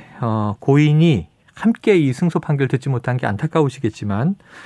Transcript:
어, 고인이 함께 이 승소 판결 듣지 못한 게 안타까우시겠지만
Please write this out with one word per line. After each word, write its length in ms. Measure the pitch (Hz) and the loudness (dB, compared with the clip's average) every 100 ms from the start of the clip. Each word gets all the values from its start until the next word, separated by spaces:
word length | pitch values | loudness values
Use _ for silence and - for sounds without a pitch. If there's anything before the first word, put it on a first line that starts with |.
| - - | -8 -6
어, 340 | 117 110 104 98 | -4 -2 -2 -2
고인이 640 | - 143 151 151 170 110 82 _ _ - | 2 4 4 4 4 2 -4 _ _ -4
함께 420 | 220 233 220 185 | -2 0 2 2
이 160 | 139 | 2
승소 260 | 127 175 175 | 0 -2 -2
판결 300 | - 143 135 | -4 -2 0
듣지 180 | 131 139 | -2 -2
못한 300 | 123 - 127 | -4 -4 -4
게 100 | 117 | -4
안타까우시겠지만 1080 | 101 156 165 139 - 110 - 107 101 156 196 _ - | -4 -2 0 -2 -2 -6 -6 -4 -2 -2 -4 _ -20